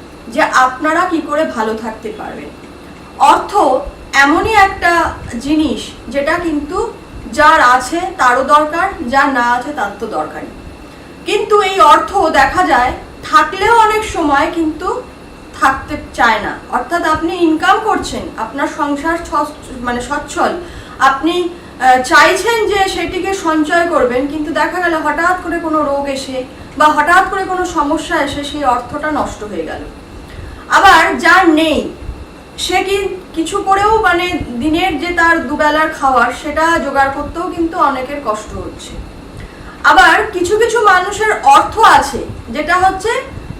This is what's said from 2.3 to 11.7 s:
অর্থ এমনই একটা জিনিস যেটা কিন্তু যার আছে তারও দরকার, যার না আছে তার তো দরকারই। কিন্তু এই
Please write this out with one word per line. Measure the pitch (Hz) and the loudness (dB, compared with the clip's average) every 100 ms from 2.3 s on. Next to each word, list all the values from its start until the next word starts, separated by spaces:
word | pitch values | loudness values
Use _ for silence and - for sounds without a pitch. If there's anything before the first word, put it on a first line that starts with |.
| - - - - - - - - - | -12 -16 -18 -20 -20 -20 -20 -20 2
অর্থ | 285 339 - 403 311 254 - - - | 4 4 2 2 2 2 -4 -14 -4
এমনই | 269 277 339 415 | 2 4 4 2
একটা | 440 392 - 370 339 311 - - 233 | 4 4 4 2 2 0 -4 -10 -8
জিনিস | 269 311 302 214 - - - | -2 0 0 -2 -8 -14 -6
যেটা | 277 285 349 | -4 0 0
কিন্তু | 349 294 285 381 466 - - - - | 0 -4 -4 -4 -4 -6 -16 -16 -10
যার | 233 302 311 | 2 4 6
আছে | 254 254 254 339 381 - | 4 4 0 -4 -4 0
তারও | 254 247 | 2 2
দরকার, | 262 294 302 339 381 381 240 | 4 2 2 -2 -4 -4 -2
যার | 277 285 | 0 2
না | 269 | 2
আছে | 240 240 294 | 0 0 -2
তার | 285 202 196 | -6 -6 -6
তো | 220 | -8
দরকারই। | 214 151 151 143 - - - - - - - - | -6 -6 -8 -14 -16 -18 -18 -20 -20 -20 -12 -6
কিন্তু | 415 440 415 | -4 2 2
এই | 381 | 2